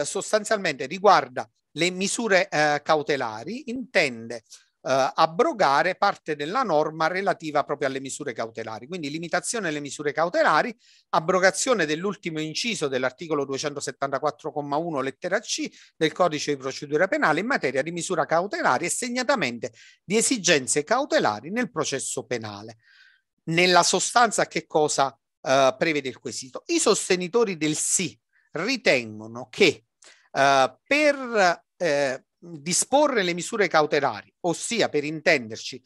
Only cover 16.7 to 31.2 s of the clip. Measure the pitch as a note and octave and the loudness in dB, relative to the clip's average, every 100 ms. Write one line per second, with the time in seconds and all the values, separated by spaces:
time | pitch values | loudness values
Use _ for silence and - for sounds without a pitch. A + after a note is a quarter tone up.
16.7 | - C#3+ D3+ F#3+ D4+ G3 D#3 A3+ C4+ C#3 | -8 -2 0 0 2 2 2 0 -2 0
17.7 | C3 D3+ F3 - E3 C#3+ E3 G3+ E4+ A3+ | -2 -4 -6 -4 -2 0 0 0 0 0
18.7 | B2+ E3+ - B3+ B3 B3+ C4+ C3 A#2 B2 | 0 0 -4 -4 -2 0 0 0 -4 -10
19.7 | - - _ - A3 A3 B3+ F3 D3+ B2 | -12 -20 _ -2 0 2 2 4 2 2
20.7 | D3 D3 A#3+ C#4+ D#4 C#3 G#2+ C#3 A3+ A3+ | -2 0 0 2 2 2 0 -4 -4 -4
21.7 | D#3 C3+ C3+ - - A#2 A#2+ G#2+ G2+ A2+ | -4 -4 -4 -6 -8 -6 -6 -6 -12 -14
22.7 | A2+ _ _ _ _ _ _ - E3 F3+ | -20 _ _ _ _ _ _ -2 2 6
23.7 | F3 E3+ F#3 - A#3+ A#3 - D#3 E3+ - | 6 6 2 2 4 4 2 -2 -4 -2
24.7 | E3 D3 - C#3 - _ _ - C3+ C3 | 2 2 2 -2 -4 _ _ 0 4 4
25.7 | - E3 D3 C3+ - B2+ - C3+ - - | 2 0 0 -4 -8 -10 -12 -12 -12 -4
26.7 | E4+ C4 G3 - F#3 F3+ A#3 A3+ E3 D3+ | 0 2 2 2 0 0 0 0 0 -2
27.7 | D3+ - - D#3 - _ _ _ D3 G3+ | -2 -2 -2 -2 -8 _ _ _ -6 -4
28.7 | B3+ - C#3 A2+ G#2+ A2 A#2 B2+ - D#3+ | 0 2 2 0 -10 -14 -14 -6 2 4
29.7 | - _ _ - _ _ C#3 C#3 C3+ B2+ | 2 _ _ -20 _ _ 2 4 4 2
30.7 | - - C#4+ D4+ C#4 | -2 -2 2 2 2